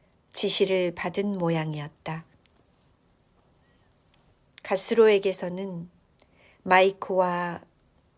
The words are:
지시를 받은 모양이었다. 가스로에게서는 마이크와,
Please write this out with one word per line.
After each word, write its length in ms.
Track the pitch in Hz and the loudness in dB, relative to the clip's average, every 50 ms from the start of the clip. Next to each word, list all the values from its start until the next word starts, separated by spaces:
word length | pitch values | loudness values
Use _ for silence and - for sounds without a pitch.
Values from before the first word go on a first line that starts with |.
| _ _ _ _ _ _ - | _ _ _ _ _ _ -6
지시를 600 | - - 196 185 - 202 190 190 185 180 175 170 | -4 -2 -2 0 2 2 2 2 0 0 -2 -4
받은 420 | - - 180 175 202 202 208 202 190 | -6 -8 -6 -6 -4 -4 -4 -4 -2
모양이었다. 880 | 175 165 165 160 156 160 151 151 147 147 - _ _ 160 160 165 165 _ _ _ _ _ _ _ _ _ _ _ _ _ _ _ _ _ _ _ _ _ _ _ _ _ _ _ _ _ _ _ _ _ _ _ _ _ - _ _ _ _ _ _ _ _ - - | -2 -2 0 -2 -2 -4 -6 -8 -10 -12 -14 _ _ -12 -12 -12 -14 _ _ _ _ _ _ _ _ _ _ _ _ _ _ _ _ _ _ _ _ _ _ _ _ _ _ _ _ _ _ _ _ _ _ _ _ _ -20 _ _ _ _ _ _ _ _ -20 -6
가스로에게서는 1300 | - 202 190 - - 233 226 220 220 208 196 196 196 185 - - 180 175 185 196 196 180 170 170 180 _ _ _ _ _ _ _ _ _ _ _ _ _ _ _ | -4 -2 -2 0 2 4 6 6 6 6 4 2 0 -2 -2 -6 -8 -8 -8 -8 -10 -10 -12 -12 -14 _ _ _ _ _ _ _ _ _ _ _ _ _ _ _
마이크와, 1000 | 185 185 185 190 196 196 - - - 190 185 185 180 175 175 175 175 175 175 - _ _ _ _ _ _ _ _ _ _ | 2 4 6 6 4 2 -2 -6 -2 0 2 2 2 0 -2 -4 -4 -6 -10 -14 _ _ _ _ _ _ _ _ _ _